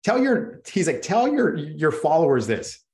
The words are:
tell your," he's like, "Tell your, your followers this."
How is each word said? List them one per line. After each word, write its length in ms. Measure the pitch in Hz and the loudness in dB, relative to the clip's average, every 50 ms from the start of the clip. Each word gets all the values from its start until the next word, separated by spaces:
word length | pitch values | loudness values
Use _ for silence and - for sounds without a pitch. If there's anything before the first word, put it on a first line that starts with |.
| - | 0
tell 180 | 202 226 262 | 0 2 2
your," 380 | 262 277 247 170 - - - - _ - | 2 2 2 0 0 -6 -12 -18 _ -6
he's 160 | - 196 175 | -2 0 0
like, 140 | 165 151 - | 0 -2 -4
"Tell 260 | - - 185 226 247 285 | -4 -2 0 2 2 2
your, 240 | 294 277 240 190 - | 2 2 0 0 -2
your 340 | 160 147 151 - 147 156 156 | -4 -8 -10 -6 0 0 0
followers 560 | - - - 151 156 160 165 143 135 123 107 | 0 0 0 2 2 4 4 4 2 2 2
this." 380 | 110 113 87 - - - - _ _ | 0 -2 -4 -4 -10 -14 -16 _ _